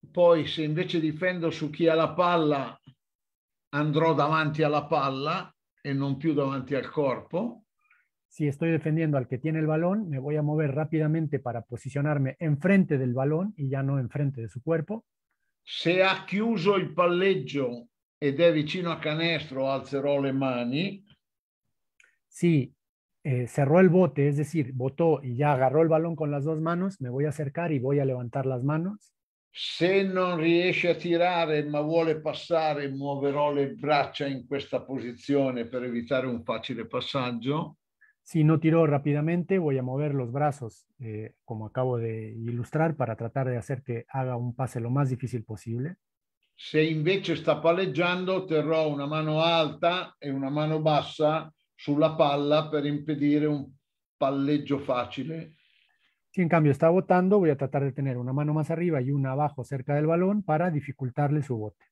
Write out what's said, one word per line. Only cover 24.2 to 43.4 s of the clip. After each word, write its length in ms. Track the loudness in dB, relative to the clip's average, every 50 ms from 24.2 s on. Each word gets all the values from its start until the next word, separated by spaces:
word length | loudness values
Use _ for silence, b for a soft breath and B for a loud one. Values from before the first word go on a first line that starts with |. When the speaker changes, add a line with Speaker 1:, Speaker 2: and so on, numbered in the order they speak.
| 0
Speaker 2:
es 100 | 2 2
decir, 360 | 0 -2 -2 -2 -4 -4 -2 -4
botó 500 | -4 -4 -4 -2 0 2 2 2 2 -2
y 140 | -6 -4
ya 160 | 0 2 2 4
agarró 300 | 4 4 4 4 4 4
el 60 | 4
balón 280 | 4 2 2 0 -2
con 160 | -2 -2 -2 -2
las 100 | -2 -2
dos 180 | -2 -2 -2
manos, 400 | -2 -2 -2 -2 -2 -4 -4 _
me 100 | -8 -6
voy 160 | -4 -2 -2
a 20 | -2
acercar 420 | -2 -4 -6 -6 -4 -4 -4 -2
y 80 | -2 -2
voy 220 | 0 0 0 2
a 40 | 0
levantar 420 | 0 -2 -4 -6 -6 -6 -4 -2
las 180 | -2 -2 -2 -2
manos. 500 | 0 0 0 -2 -4 -8 -10 _ _ _ _ _ _ _ _ _ _ _
Speaker 1:
Se 500 | -10 -10 -10 -4 0 0 2 4 2 2
non 380 | 2 0 0 0 0 0 0
riesce 480 | 2 4 4 4 4 2 0 0 2 0
a 60 | 0
tirare 680 | 0 0 0 2 2 4 2 2 2 0 2 0 0 0
ma 180 | -2 -2 -2
vuole 400 | -2 2 2 2 2 2 0 0
passare, 680 | -2 -6 -6 -6 -4 0 0 2 2 2 0 -2 -4 -6
muoverò 640 | -6 -6 -4 -4 -4 -2 -2 0 0 2 0 2 2
le 220 | 0 0 -2 -2
braccia 520 | -6 0 2 2 2 2 0 -4 -6 -6
in 180 | -4 -4 -6 -6 -6
questa 340 | -6 -6 -6 -4 -6 -6 -6
posizione 840 | -6 -8 -8 -8 -8 -12 -12 -4 0 2 2 2 2 0 -4 -6 -6
per 160 | -6 -6 -6
evitare 420 | -4 -4 -6 -4 -2 -2 -2 0
un 160 | -2 -4 -6 -6
facile 460 | -6 -6 -6 -6 -8 -8 -8 -8 -6
passaggio. 880 | -6 -6 -6 -4 -4 -4 -4 -2 -4 -4 -4 -2 -2 -2 -4 -6 -10 _ _ _ _ _ b b b b _
Speaker 2:
Si 160 | -4 0 4 6
no 160 | 6 6 6
tiró 280 | 4 4 4 6 4
rápidamente, 720 | 4 4 2 0 0 0 0 0 0 0 -2 0 0 0 0
voy 180 | 2 2 0
a 60 | 0 -2
mover 320 | -2 -4 -2 -2 -2 -2
los 180 | -2 -4 -4 -2
brazos, 540 | 0 0 0 -2 -4 -10 -14 -14 _ _ _ _ _
eh, 360 | -12 -10 -10 -10 -10 -12 _ _ _
como 220 | -10 -10 -10 -10
acabo 320 | -6 _ -2 0 0 0 -2
de 320 | -2 -4 -6 -6 -8 -10 -10
ilustrar, 640 | -8 -8 -6 -4 -6 -6 -4 0 0 2 2 2
para 200 | 0 -2 -2 -2
tratar 300 | -4 -6 -6 -4 -2